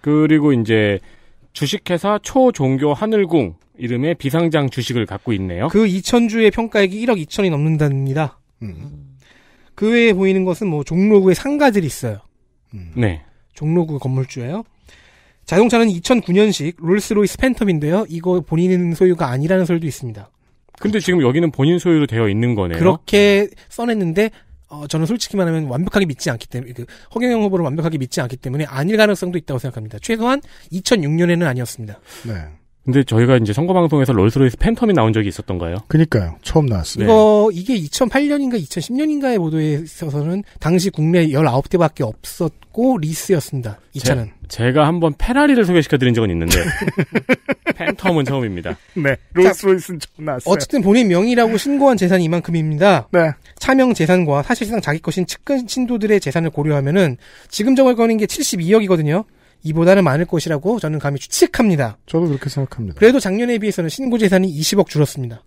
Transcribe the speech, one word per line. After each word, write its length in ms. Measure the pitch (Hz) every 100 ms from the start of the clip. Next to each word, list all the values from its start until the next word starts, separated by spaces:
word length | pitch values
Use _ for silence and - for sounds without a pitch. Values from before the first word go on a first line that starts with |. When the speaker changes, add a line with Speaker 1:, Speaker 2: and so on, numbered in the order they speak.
Speaker 1:
그리고 520 | 147 151 156 156 147
이제 460 | 131 110 110 107 98 - - _ - _
주식회사 680 | - 143 202 - 175 196 208
초종교 680 | - 262 254 - 135 135 147
하늘궁 600 | 151 220 220 185 165 101 80 _ _
이름의 380 | 120 123 147 170
비상장 540 | 139 156 165 156 139
주식을 360 | - 117 120 104
갖고 260 | 98 -
있네요. 340 | 104 95 87 135
Speaker 2:
그 180 | 196 220
이천 420 | 185 - 240 233
주의 220 | 226 214
평가액이 500 | - 226 214 196 202
일억 180 | 247 208
이천이 300 | 151 - 190
넘는답니다. 920 | 147 151 160 151 135 135 135 120 - _ _
Speaker 3:
음. 540 | 107 80 131 104 135 135 _ _ _ _ _
Speaker 2:
그 160 | - 214
외에 200 | 233 233
보이는 320 | 190 190 190
것은 220 | 185 170 202
뭐 180 | 151
종로구에 480 | 139 165 202 208 190
상가들이 540 | 175 277 294 285 202 156
있어요. 320 | - 123 104 _ _ _ _ _
Speaker 3:
음. 180 | 107 87 80
Speaker 1:
네. 260 | 113 80 - _ _
Speaker 2:
종로구 440 | - 151 170 160 143
건물주예요. 680 | 131 131 131 - 120 185 226 _ - - _ _ _ _
자동차는 440 | - 165 233 240 226
이천구 420 | 170 - 247 -
년식 440 | 180 214 190 147 -
롤스로이스 580 | 165 202 - 208 202 -
팬텀인데요. 680 | 262 240 208 165 147 180 208
이거 320 | 165 175 180
본인 540 | 156 160 180 180 175
소유가 340 | 165 185 170 147
아니라는 360 | 127 156 190 175
설도 200 | 170 165
있습니다. 440 | - 123 107 98 _ _ _ _ _
Speaker 1:
근데 140 | 208
Speaker 2:
그렇죠. 120 | 208
Speaker 1:
지금 180 | 185 180
여기는 280 | 127 139 170
본인 280 | 135 139 175
소유로 280 | 180 160 139
되어 220 | 113 113
있는 260 | 101 120
거네요. 240 | 110 90 82
Speaker 2:
그렇게 680 | 170 165 - 202 202 202 202 - -
써냈는데, 640 | - 233 220 175 165 220 - _ - _
어, 180 | - 147
저는 180 | 160
솔직히 320 | 160 233 - 202
말하면 280 | 175 160 147
완벽하게 400 | 123 185 208 185
믿지 240 | 131 -
않기 160 | 117 -
때문에, 240 | 120 120
그 140 | 120 120 - -
허경영 280 | 233 247 233
후보를 220 | 208 185
완벽하게 340 | 160 151 160 160
믿지 220 | 127 -
않기 140 | 123 131
때문에 260 | 131 135
아닐 320 | 147 135 156 214
가능성도 400 | 214 196 180 175
있다고 220 | - 131
생각합니다. 400 | 127 - 110 107
최소한 400 | - 226 233 277 - - -
이천육 400 | 175 - 226 143
년에는 340 | 160 175 170 170
아니었습니다. 520 | 127 120 - 107 104 _ - 117
Speaker 3:
네. 60 | 98 76 76 _ _
Speaker 1:
근데 220 | - 131
저희가 320 | 135 110 120 127
이제 160 | 107
선거방송에서 640 | 104 175 185 165 151 131
롤스로이스 420 | 113 101 127 135 -
팬텀이 380 | - 226 226
나온 180 | 175 113
적이 160 | 110 101
있었던가요? 480 | 87 - 92 85 90 -
Speaker 3:
그니까요. 520 | 156 160 117 87 -
처음 240 | - 160
나왔어요. 400 | 143 101 80 -
Speaker 1:
네. 80 | 208
Speaker 2:
이거, 380 | 220 214 208 214
이게 220 | 175 196 240
이천팔 500 | 151 - 247 269 294
년인가 300 | 294 269 240
이천십 380 | 143 - - 247
년인가에 400 | 311 294 269 233
보도에 380 | 160 160 156
있어서는 680 | 147 160 - 165 143 151 190 202 -
당시 280 | 147 180 185
국내 420 | - 156 175 160
열아홉 380 | 135 156 123 -
대밖에 340 | 175 170 -
없었고 920 | 120 - - - 165 - - - 254 247
리스였습니다. 800 | 151 160 - 160 - 139 113 104 _
이 60 | 143
Speaker 1:
제-, 60 | 123
Speaker 2:
차는. 220 | 135 110 - -
Speaker 1:
제가 380 | - 123 135 151
한번 260 | 175 165 143
페라리를 440 | - 254 294 254
소개시켜드린 520 | 190 180 147 143 127
적은 160 | 113 110
있는데 260 | 85 82 87
Speaker 2:
<laughs> 1200 | 85 76 - - 160 214 - 247 - - - -
Speaker 1:
팬텀은 500 | 170 - 190 165 127
처음입니다. 500 | 135 117 90 82 - _
Speaker 3:
네. 160 | - 139
Speaker 2:
자, 20 | 127 _
Speaker 3:
롤스로이스는 680 | 170 190 190 196 185 165 170
처음 240 | - -
나왔어요. 280 | 156 131 165
Speaker 2:
어쨌든 280 | 196 - 285
본인 280 | 190 220 226
명의라고 500 | 175 220 240 226 220
신고한 400 | 277 277 277 226
재산이 260 | 180 185
이만큼입니다. 840 | 165 170 165 165 156 151 196 170 113
Speaker 3:
네. 180 | 180 160 143 - -
Speaker 2:
차명 340 | - 269 254
재산과 500 | 233 160 185 165 143
사실상 380 | 139 240 208 226
자기 200 | 156 156
것인 260 | - 180 180
측근 420 | - - 277 240
신도들의 500 | - 247 240 208 208
재산을 300 | 185 170 165
고려하면은 680 | 147 151 147 139 180 170 123 - - -
지금 280 | - 214 262
적을 180 | 262
거는 220 | 240 233 220
게 100 | 208
칠십이억이거든요. 960 | - 285 190 165 214 202 175 151 165 220 _ _ _
이보다는 420 | 156 156 170 196
많을 200 | 175 139
것이라고 540 | 175 170 160 151 180 233
저는 200 | 156 156
감히 200 | 143 143
추측합니다. 800 | - - 359 - 226 160 120 - _
Speaker 3:
저도 220 | 165 170
그렇게 200 | 139 139
생각합니다. 500 | 135 135 - 104 76
Speaker 2:
그래도 220 | 214 262
작년에 380 | 196 196 240 233
비해서는 320 | 208 190 165
신고 260 | - 262 233
재산이 320 | 208 185 190
이십억 400 | 147 156 202 180
줄었습니다. 540 | 151 147 - 123 113